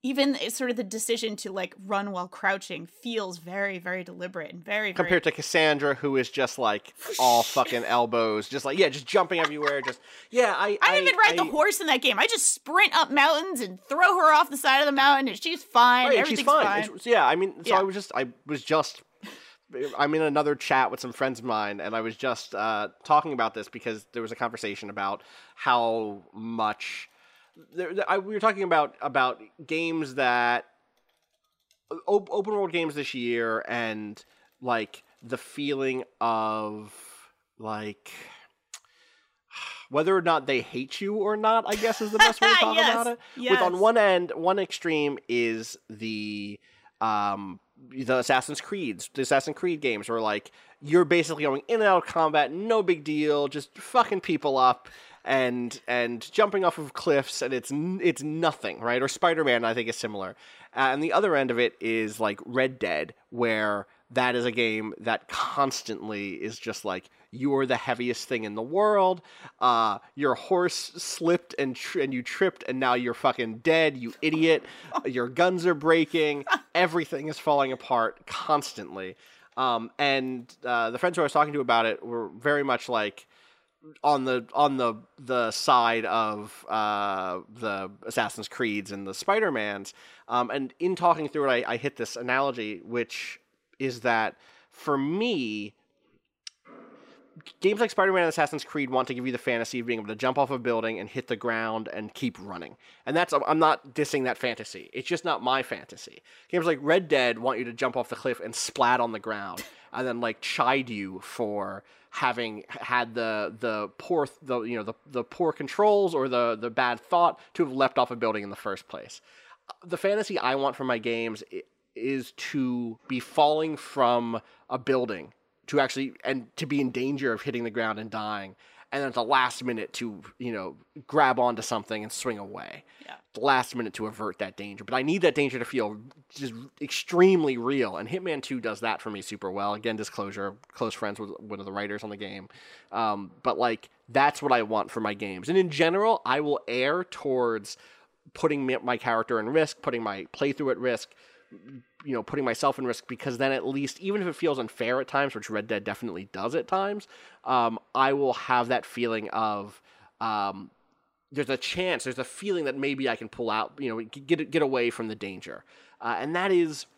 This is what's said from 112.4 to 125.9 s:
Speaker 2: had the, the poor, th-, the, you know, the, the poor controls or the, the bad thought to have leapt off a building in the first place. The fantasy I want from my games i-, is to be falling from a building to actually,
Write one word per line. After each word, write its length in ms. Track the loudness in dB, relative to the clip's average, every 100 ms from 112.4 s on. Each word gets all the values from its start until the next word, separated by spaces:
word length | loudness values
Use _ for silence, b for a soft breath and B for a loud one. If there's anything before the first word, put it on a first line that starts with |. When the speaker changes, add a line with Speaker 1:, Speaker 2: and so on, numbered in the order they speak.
| -6 -8 -14
Speaker 2:
had 460 | -14 -2 -2 0
the, 400 | -2 -2 -2 -4 -4
the 280 | -4 -4 -6 _
poor, 280 | -2 0 0
th-, 120 | -6
the, 200 | -6 -4
you 140 | -4 -6
know, 60 |
the, 120 | -6 -12 _
the 120 | -8
poor 300 | -8 -2 -2
controls 640 | 0 -6 2 4 4 2
or 140 | 0 0
the, 280 | 2 0 0
the 120 | -4
bad 280 | 0 0 0
thought 380 | 0 4 4 2 b
to 100 | -4
have 80 | -2
leapt 260 | 2 2 4
off 120 | 2
a 60 | 2
building 260 | -2 -2
in 80 | -6
the 60 | -8
first 320 | -8 -8 -10
place. 320 | -16 -14 -20 b b b b _ -20
The 120 | -10 -2
fantasy 400 | 0 0 -2 -2
I 160 | 0
want 200 | 0 0 -2
from 100 | -2
my 120 | -2
games 440 | -2 -2 -4 -6 -10
i-, 100 | -14 -14 _ _
is 380 | -8 -4 -4 -6
to 680 | -12 -6 -2 -2 -2 -6 -10 _
be 120 | -8
falling 560 | -4 2 4 4 -2 -6
from 640 | -8 2 4 4 0 -6 b b b
a 80 | -6
building 540 | 0 0 0 -6 -10 _ _ _ -2
to 120 | 0
actually, 320 | 0